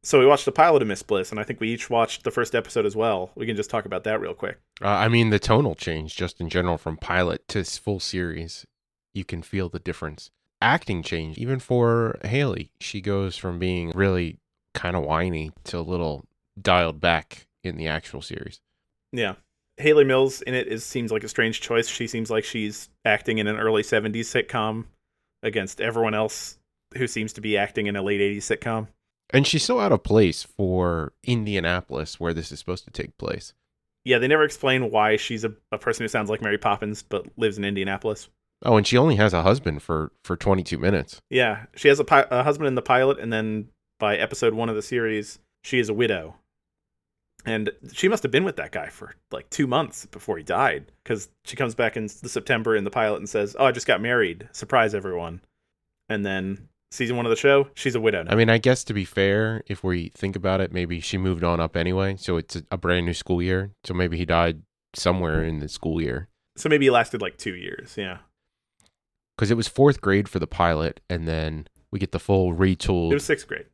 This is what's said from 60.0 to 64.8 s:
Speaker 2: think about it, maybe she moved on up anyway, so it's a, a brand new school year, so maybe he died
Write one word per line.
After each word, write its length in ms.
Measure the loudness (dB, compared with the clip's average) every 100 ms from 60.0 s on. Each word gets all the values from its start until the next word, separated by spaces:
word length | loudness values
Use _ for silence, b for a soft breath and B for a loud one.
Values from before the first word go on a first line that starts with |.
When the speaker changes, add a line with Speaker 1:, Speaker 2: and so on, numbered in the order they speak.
| -4
Speaker 2:
think 220 | -6 -6 -2
about 260 | 0 0
it, 100 | 0
maybe 280 | -2 -4 -4
she 180 | -4 -2
moved 260 | 0 0
on 160 | 0 0
up 160 | 0 -2
anyway, 400 | 0 0 -2 -4
so 220 | -2 -2
it's 180 | -2 -10
a, 60 | -8
a 80 | -4
brand 260 | 0 0
new 80 | 0
school 300 | -4 -2 0
year, 300 | 0 0 -2 -10
so 80 | -8
maybe 240 | -2 -2 -2
he 80 |
died 380 | 0 2 2 0 -10 _